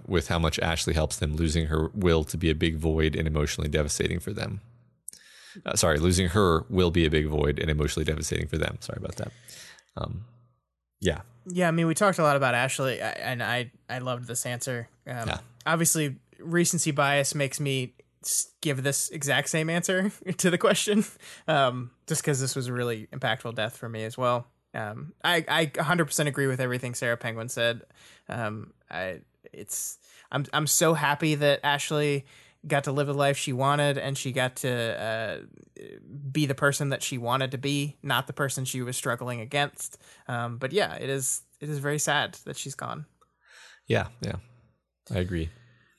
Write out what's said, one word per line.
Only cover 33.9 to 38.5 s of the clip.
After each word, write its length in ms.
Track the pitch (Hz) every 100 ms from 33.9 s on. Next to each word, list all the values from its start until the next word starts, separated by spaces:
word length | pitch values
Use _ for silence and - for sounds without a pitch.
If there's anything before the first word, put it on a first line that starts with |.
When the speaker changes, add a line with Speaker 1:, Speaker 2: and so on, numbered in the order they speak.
| 139
Speaker 2:
and 200 | 131 139
she 140 | 135
got 240 | 127 127 -
to, 120 | 131 120 113 -
uh, 380 | 110 110 104 65 - - - - - 52 52 143 139
be 140 | 147 139
the 100 | 131
person 340 | 143 139 139
that 140 | 127
she 140 | - 127
wanted 340 | 117 131 131
to 60 | 131
be, 380 | 139 143 143 -
not 240 | 143 123 135
the 60 |
person 320 | 135 139